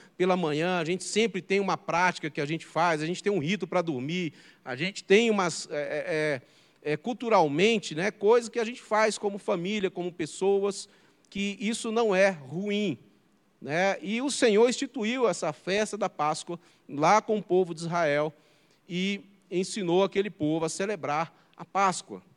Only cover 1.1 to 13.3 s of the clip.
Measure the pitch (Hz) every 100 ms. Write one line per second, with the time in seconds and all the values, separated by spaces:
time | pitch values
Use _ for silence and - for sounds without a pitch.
1.1 | 208 226 185 170 196 196 160 - 165 180
2.1 | 170 160 151 143 160 - 160 175 160 156
3.1 | 180 208 202 147 196 180 180 170 131 131
4.1 | 180 170 - - _ - 127 175 202 -
5.1 | 196 233 208 175 - - 151 143 147 156
6.1 | 156 156 135 - _ _ _ 147 151 226
7.1 | 247 240 208 156 143 208 226 - 156 196
8.1 | - 196 240 233 240 226 247 - 214 220
9.1 | 202 208 202 - 196 175 214 185 180 175
10.1 | 170 156 - 190 202 202 196 - _ _
11.1 | _ _ 196 202 202 202 226 233 220 226
12.1 | 185 196 175 135 156 202 202 208 131 -
13.1 | _ _